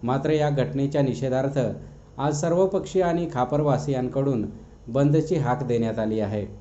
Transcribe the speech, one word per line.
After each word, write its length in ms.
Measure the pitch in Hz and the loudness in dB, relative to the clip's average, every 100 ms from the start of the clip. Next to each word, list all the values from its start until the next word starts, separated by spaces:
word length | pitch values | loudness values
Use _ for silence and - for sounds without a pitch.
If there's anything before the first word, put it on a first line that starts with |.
मात्र 280 | 117 135 143 | 0 0 2
या 180 | 151 147 | 2 2
घटनेच्या 520 | 147 120 135 139 147 | 0 0 0 -2 2
निषेधार्थ 560 | 135 117 135 127 135 139 117 98 - - - - | 0 0 0 0 0 0 -2 -4 -12 -18 -20 -4
आज 220 | 139 147 | -2 0
सर्वपक्षीय 640 | 170 170 190 190 - 190 | 0 2 2 2 -2 0
आणि 260 | 175 170 170 | 2 2 -2
खापरवासियांकडून 1120 | 127 127 147 147 123 143 131 127 131 139 131 - - - - - | -2 0 2 2 0 0 -2 -2 0 0 0 -2 -8 -18 -20 -4
बंदची 480 | 120 143 156 151 175 | 2 4 4 2 0
हाक 260 | 123 127 | 0 -2
देण्यात 360 | 123 117 113 113 | 0 0 0 0
आली 200 | 110 110 | -2 0
आहे. 260 | 104 107 101 - | -2 -2 -6 -10